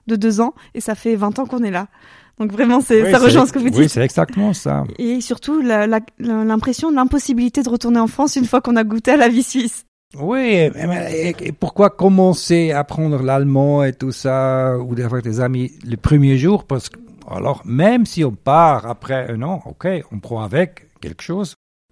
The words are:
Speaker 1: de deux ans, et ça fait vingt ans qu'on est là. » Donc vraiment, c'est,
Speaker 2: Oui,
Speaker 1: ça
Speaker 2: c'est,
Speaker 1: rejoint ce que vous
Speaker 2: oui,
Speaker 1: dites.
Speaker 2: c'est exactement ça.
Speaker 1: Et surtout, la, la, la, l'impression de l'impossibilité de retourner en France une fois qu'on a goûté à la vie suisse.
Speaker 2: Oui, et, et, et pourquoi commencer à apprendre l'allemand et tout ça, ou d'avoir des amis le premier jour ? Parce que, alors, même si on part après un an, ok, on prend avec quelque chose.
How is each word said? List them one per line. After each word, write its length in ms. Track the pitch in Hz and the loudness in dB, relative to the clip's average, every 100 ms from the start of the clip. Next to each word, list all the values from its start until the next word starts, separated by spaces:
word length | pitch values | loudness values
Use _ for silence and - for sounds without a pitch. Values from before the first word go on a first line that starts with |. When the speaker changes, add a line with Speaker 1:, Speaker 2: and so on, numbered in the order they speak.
| - | -6
Speaker 1:
de 100 | 226 | -2
deux 240 | 226 208 | 0 2
ans, 140 | 233 - - | 0 -4 -14
et 60 | - | -10
ça 140 | - | -8
fait 220 | 214 233 226 | -6 -2 -2
vingt 220 | 202 208 | -2 -4
ans 80 | 262 | -6
qu'on 160 | 254 | -4
est 80 | 226 | -4
là. » 180 | 180 202 _ - - _ - | -4 -8 _ -20 -20 _ -8
Donc 120 | 214 | -6
vraiment, 280 | 202 240 247 | 0 2 2
c'est, 220 | - 220 | 4 4
Speaker 2:
Oui, 80 | 220 | 6
Speaker 1:
ça 80 | 247 | 6
Speaker 2:
c'est, 60 | |
Speaker 1:
rejoint 220 | 240 - 254 | 6 6 4
ce 60 | |
que 60 | 269 | 2
vous 80 | 240 | 0
Speaker 2:
oui, 160 | 113 | 2
Speaker 1:
dites. 80 | 151 | 2
Speaker 2:
c'est 120 | 127 | 2
exactement 500 | 120 - 165 - 208 | 0 0 -2 0 -2
ça. 320 | 185 - - 139 - | -2 -2 -4 -4 -6
Speaker 1:
Et 220 | 233 247 | -4 -4
surtout, 400 | 233 247 - 311 | -4 -6 -4 -2
la, 260 | 254 214 214 | 0 2 2
la, 140 | 220 220 - | 0 -2 -8
la, 260 | 233 220 | -4 -2
l'impression 460 | 220 220 220 247 320 | 0 0 -2 -2 0
de 60 | 285 | 0
l'impossibilité 680 | 254 294 - 240 240 254 | 2 0 -2 -2 0 -2
de 60 | 247 | -2
retourner 320 | 233 233 240 | -2 0 0
en 80 | 226 | 0
France 280 | - 285 277 | 0 -2 0
une 80 | |
fois 160 | 247 254 | 0 0
qu'on 160 | 240 233 | 2 0
a 80 | |
goûté 280 | 220 220 226 | 0 -2 2
à 40 | 294 | 4
la 120 | 233 | 4
vie 140 | 240 | 2
suisse. 420 | 254 262 233 - - _ _ 143 | 0 -2 -4 -6 -16 _ _ -10
Speaker 2:
Oui, 220 | 151 254 | -6 -2
et, 300 | 254 196 156 - 170 175 170 | 0 2 2 0 -6 -6 -6
et, 220 | 160 170 170 | -4 -4 -6
et 120 | 175 | -10
pourquoi 380 | 151 170 - 202 | -8 -4 2 2
commencer 840 | - 185 190 185 175 - 170 165 | 4 2 4 4 2 0 0 2
à 80 | 143 | 0
apprendre 420 | - 147 156 147 | -2 -4 -2 -2
l'allemand 600 | 131 135 139 135 143 143 | 0 0 2 2 2 2
et 80 | 139 | 0
tout 180 | 131 135 | -2 -6
ça, 640 | - 135 131 131 131 131 127 | -6 -2 0 0 0 0 -2
ou 160 | 123 | -4
d'avoir 280 | 120 120 127 | -6 -4 -4
des 180 | 117 110 | -4 -4
amis 320 | 127 127 127 - | -2 -2 -6 -8
le 120 | 120 117 | -10 -4
premier 400 | - 151 139 135 | 2 4 4 4
jour ? 260 | 147 202 | 2 0
Parce 240 | - 135 - | -2 -6 -8
que, 100 | - 240 - - | -16 -20 -20 -14
alors, 340 | 90 127 139 | -8 -6 -6
même 400 | - 123 185 247 220 | -4 0 2 2 0
si 180 | - | 0
on 80 | 147 | -2
part 540 | 104 - 151 165 135 107 | -2 2 4 4 2 -2
après 440 | 120 120 135 127 | -10 -6 -6 -4
un 120 | 113 | -6
an, 200 | 135 185 - | -6 -8 -10
ok, 200 | - 180 185 - | -8 -6 -6 -6
on 80 | 104 | -12
prend 220 | - 117 | -10 -8
avec 460 | 107 127 180 - - _ | -4 -2 -2 -6 -20 _
quelque 220 | 80 82 | -16 -14
chose. 320 | - 175 190 - _ _ _ | -8 -6 -8 -10 _ _ _